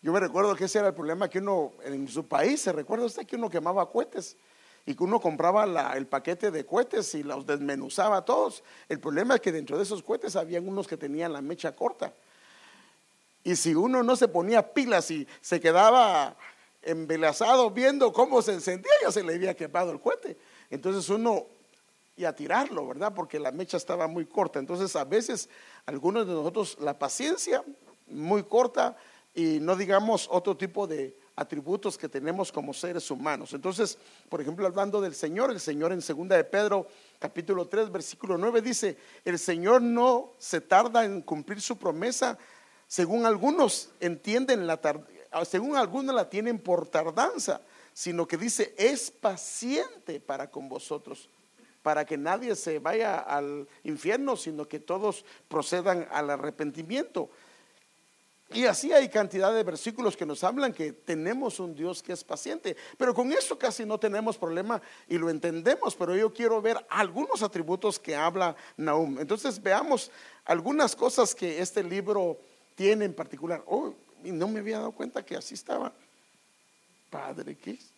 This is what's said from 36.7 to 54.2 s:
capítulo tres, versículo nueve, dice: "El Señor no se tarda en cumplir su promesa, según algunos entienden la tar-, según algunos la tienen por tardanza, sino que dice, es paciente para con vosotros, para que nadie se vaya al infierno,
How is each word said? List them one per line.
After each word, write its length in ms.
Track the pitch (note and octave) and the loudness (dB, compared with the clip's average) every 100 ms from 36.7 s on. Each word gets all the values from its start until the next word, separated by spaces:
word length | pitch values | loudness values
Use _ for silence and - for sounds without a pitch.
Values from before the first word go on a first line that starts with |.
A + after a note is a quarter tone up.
| G3+ F3 - - _ | 0 -2 -14 -20 _
capítulo 500 | D3+ - E3 F#3+ F3 | -8 -8 -2 -2 0
tres, 220 | G3 A3 | 0 -2
versículo 480 | F#3 - - F#3+ F3 | -4 -8 -10 -2 0
nueve, 240 | G3+ A#3 | 2 2
dice: 360 | A3 A#3+ G3+ D#3 - - | 0 -2 -2 -4 -14 -10
"El 160 | - F3 | -4 -2
Señor 420 | - E3+ F3+ B3 | 0 0 6 6
no 520 | A#3+ A#3 B3 A#3+ - - | 6 4 4 4 0 -14
se 220 | - E3+ | -4 -4
tarda 460 | - F#3+ A#3 A#3 A3 | 6 6 6 4 2
en 160 | G3 | -2
cumplir 400 | D3+ D#3 D3 G#3 | -4 -6 -6 -8
su 160 | - A3+ | -6 -4
promesa, 600 | F3+ D#3 G#3+ B3 - - - - - _ _ | -2 -2 -2 -2 -2 -4 -14 -20 -20 _ _
según 380 | - F3 A3+ A#3 | -2 0 2 2
algunos 640 | G#3 A#3 E4+ C4 - - - | 4 2 4 4 2 -8 -4
entienden 680 | F3 E3+ - A3+ C4 A#3+ F3 | -4 -4 -2 0 2 0 2
la 140 | D#3+ | -2
tar-, 240 | D#3 D3 D#3 D#2+ - - E3+ | -2 -4 -8 -20 -8 -4 -2
según 320 | F#3+ A#3+ D4 | -2 0 0
algunos 360 | G#3+ A3 C4+ | 0 -2 -2
la 160 | B3+ F3+ | -2 -2
tienen 300 | F#3+ A3+ A3+ | -2 -4 -4
por 280 | - F3 E3 | 0 -2 0
tardanza, 760 | E3 D#3+ D#3+ - A#4+ - E3 - - - | 0 0 0 0 -2 -4 -6 -8 -20 -20
sino 340 | - F3+ E3+ E3 | -12 -6 -4 -2
que 80 | E3 | -2
dice, 380 | A3+ - G3+ - | -4 -2 -4 2
es 320 | G#3+ C#4+ - | 2 2 -6
paciente 1080 | - A3 F#3+ - - A#3 C#4+ C5+ A4 - D3 | -4 -4 -4 -10 -8 -4 -4 -4 -10 -12 -12
para 300 | - C3+ C#3+ | -8 -8 -8
con 160 | D3 C3+ | -12 -12
vosotros, 600 | B2+ - D3 - C3+ - _ _ _ - _ | -12 -8 -10 -10 -18 -18 _ _ _ -20 _
para 220 | - D3+ D3 | -2 0 0
que 120 | D#3 | -4
nadie 380 | D3 G3 B3 G#3 | -2 -2 -2 -4
se 240 | - D#3 | -2 -4
vaya 400 | C#3+ G#3+ A3+ F3 | -2 0 0 -2
al 480 | - C#3+ C#3+ D3 C#3 - | -2 -4 -2 -8 -12 -14
infierno, 520 | - D3+ E3 A#3 | -8 -6 -2 0